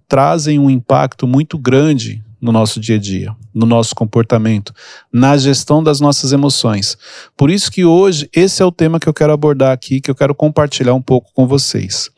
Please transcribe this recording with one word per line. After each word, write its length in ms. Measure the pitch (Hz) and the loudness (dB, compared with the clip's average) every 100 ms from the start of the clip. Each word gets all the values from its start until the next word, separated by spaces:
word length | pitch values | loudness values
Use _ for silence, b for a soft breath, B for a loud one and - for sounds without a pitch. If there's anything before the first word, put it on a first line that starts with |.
| _ | _
trazem 500 | 135 143 165 151 151 | 0 2 0 0 2
um 100 | 139 | 2
impacto 560 | 131 117 135 139 - | 0 0 0 0 -4
muito 320 | 127 131 156 160 | -2 0 -2 -4
grande 640 | 127 131 156 143 113 107 - - | 0 2 2 0 -4 -10 -16 -8
no 80 | 117 | -2
nosso 300 | 113 107 - | 0 0 -2
dia 160 | 110 107 | -2 -2
a 20 | |
dia, 380 | 101 95 95 110 - | -2 -6 -8 -12 -10
no 100 | 113 | -2
nosso 300 | 113 117 113 | 2 2 0
comportamento, 800 | - 110 120 113 113 110 107 104 B B B B | -4 -4 -2 0 0 0 -2 -4 B B B B
na 240 | 120 135 143 | 0 2 4
gestão 440 | 135 135 - 151 | 2 0 0 0
das 160 | 156 143 | 2 0
nossas 320 | 147 139 131 | 0 0 0
emoções. 680 | 139 143 135 120 104 98 - B B B - | 0 0 0 -2 -2 -4 -10 B B B -2
Por 120 | 135 | 0
isso 220 | 196 - | 0 -2
que 140 | - | 0
hoje 440 | 175 170 196 151 147 | 2 4 4 0 -2
esse 260 | 160 190 - | 0 0 2
é 60 | 185 | 0
o 60 | |
tema 260 | 175 160 165 | 0 0 0
que 100 | 160 | -2
eu 60 | |
quero 180 | 151 151 | 0 0
abordar 400 | 151 151 139 135 | 2 0 2 0
aqui, 280 | 127 - 135 | 0 -4 -4
que 100 | 139 | -4
eu 40 | 135 | -2
quero 180 | 143 | -2
compartilhar 600 | 143 151 151 147 - 123 | 0 -2 0 -2 -2 0
um 80 | 131 | 0
pouco 280 | 127 127 - | 0 -2 0
com 140 | - 127 | -2 0
vocês. 640 | 139 - - 95 - - | 0 -2 -6 -6 -8 -10